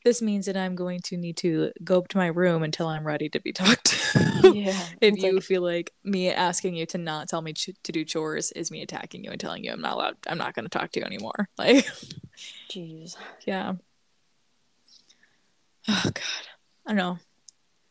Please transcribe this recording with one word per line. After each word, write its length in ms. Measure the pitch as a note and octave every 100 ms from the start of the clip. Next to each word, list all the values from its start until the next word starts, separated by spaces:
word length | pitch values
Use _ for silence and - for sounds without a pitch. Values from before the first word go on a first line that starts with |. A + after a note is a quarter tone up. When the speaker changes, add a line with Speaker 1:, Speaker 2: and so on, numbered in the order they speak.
| A#3+
Speaker 1:
this 160 | A#3+
means 240 | A3 G3+ G3
that 100 | F#3+
I'm 200 | F#3 F3+
going 240 | F3+ F3+ -
to 120 | F3+
need 180 | E3+ E3
to 340 | F3 D#3 D#3 -
go 140 | E3+ F#3
up 100 | F3
to 80 | F#3+
my 100 | F3+
room 340 | E3 F3+ E3
until 240 | D#3 D3+ E3
I'm 180 | D#3 D#3
ready 200 | D3+ D3+
to 100 | -
be 100 | -
talked 340 | - F#3 B3 -
to." 140 | - - - - -
<laughs> 120 | F#4
Speaker 2:
Yeah, 180 | G#3+ G3 F#3+ F3 -
Speaker 1:
If 120 | G#3+ G#3
Speaker 2:
it's 80 |
Speaker 1:
you 100 | F#3+
Speaker 2:
like 100 | F#3+
Speaker 1:
feel 180 | - F#3
like 320 | F3 E3+ E3+ -
me 260 | G3+ F#3+ F3+
asking 460 | - F3+ F3+ F#3+ E3+
you 100 | E3
to 100 | F#3
not 300 | E3 D#3 E3+
tell 120 | E3+
me 120 | D#3+
ch-, 160 | D#3 - F#3
to 80 | -
do 140 | E3 D#3
chores 460 | E3 D#3 D#3 D#3
is 180 | - D#3+
me 100 | D#3+
attacking 420 | - - - - -
you 60 |
and 80 | -
telling 240 | - E2 -
you 60 |
I'm 80 | A1+
not 120 | -
allowed, 220 | - - - -
I'm 100 | E3+
not 160 | -
gonna 160 | - -
talk 220 | - E3+
to 60 | -
you 40 | -
anymore. 440 | - - - G3+
<laughs> 40 | -
Like, 280 | G3 C4 - - - - - - - - -
Speaker 2:
Jeez. 460 | F#3+ E3 D#3+ E3 - - - -
Speaker 1:
yeah. 280 | F#3+ - F#3 - _ _ _ _ _ _ _ _ _ _ - _ _ _ _ _ _ _ _ -
Oh, 140 | G3 F3+
God. 180 | - - - - - _ _ -
I 40 |
don't 80 | G#3
know. 200 | F3+ F3 - _ - - _ _ _